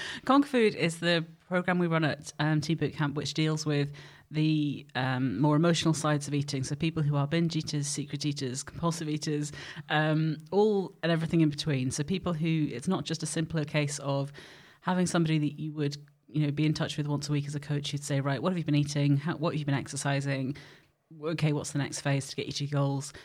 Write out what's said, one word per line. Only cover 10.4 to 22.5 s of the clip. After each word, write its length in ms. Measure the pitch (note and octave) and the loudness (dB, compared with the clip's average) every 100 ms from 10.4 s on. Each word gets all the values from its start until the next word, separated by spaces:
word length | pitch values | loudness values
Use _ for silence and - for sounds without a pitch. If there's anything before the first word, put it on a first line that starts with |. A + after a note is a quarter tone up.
| - | -2
all 420 | F#3+ G#3+ G3+ F3+ - | 4 4 4 -2 -4
and 80 | E3 | 0
everything 300 | E3 D#3+ E3+ | 0 2 4
in 80 | D#3 | 4
between. 400 | C#3+ D#3+ C3+ B2+ | 2 -2 0 0
So 120 | B2+ | -2
people 300 | D3 F#3+ F#3 | -2 -2 -2
who, 360 | D#3 E3 D#3+ D3 | 0 2 2 0
it's 180 | A#2 E3 | -2 -2
not 160 | F#3+ | -2
just 180 | - D#3+ | -2 -4
a 40 | D#3+ | -4
simpler 380 | E3 D#3+ D#3+ | -2 -2 -2
case 340 | D3 D#3 D3 C#3+ | -2 0 0 -2
of 340 | C#3 C#3 C#3 - - - - - | -2 -2 -2 -8 -20 -20 -20 -10
having 240 | - F3+ F3 | -2 2 2
somebody 320 | F3 D#3+ D#3+ | 4 4 4
that 200 | D3 D3 | 2 -2
you 140 | D#3 | -8
would, 220 | D3+ C#3+ C#3+ - _ _ | -2 -2 -2 -12 _ _
you 180 | C3 D3 | 0 0
know, 60 | |
be 120 | C#3+ D3+ | 2 2
in 60 | |
touch 220 | D3+ D#3+ - | 2 -2 -2
with 100 | D3 | -2
once 200 | C#3+ C#3+ | -2 0
a 40 | |
week 140 | D3 C#3+ | -2 -2
as 80 | |
a 60 | D3 | -6
coach 300 | - D3 C#3+ | -4 -4 -4
who'd 140 | C#3+ | -6
say, 160 | - C#3 | -2 0
"Right, 200 | C#3 C#3 | 0 0
what 100 | F3 | 0
have 60 | F3+ | -2
you 60 | |
been 100 | D3+ | 2
eating? 420 | D3 C#3+ D3 C#3+ C#3 | 2 2 2 4 4
How, 180 | D3+ - | 2 -2
what 180 | E3+ | -2
have 40 | D3+ | -2
you 60 | |
been 100 | C#3+ | 0
exercising? 800 | C#3 - C#3 C#3+ C#3 C#3 C3+ C3 C#3+ - - _ _ _ D#3 | -2 -2 -4 -2 0 0 -2 -2 -6 -12 -20 _ _ _ -10
Okay, 280 | D3+ E3 D3+ | -6 0 0
what's 180 | D3 - | 0 -2
the 60 | C#3+ | -4
next 220 | C3+ - | -4 -4
phase 260 | C#3+ C#3 - | -2 -2 -2
to 80 | - | -8
get 100 | |
you 60 | - | -6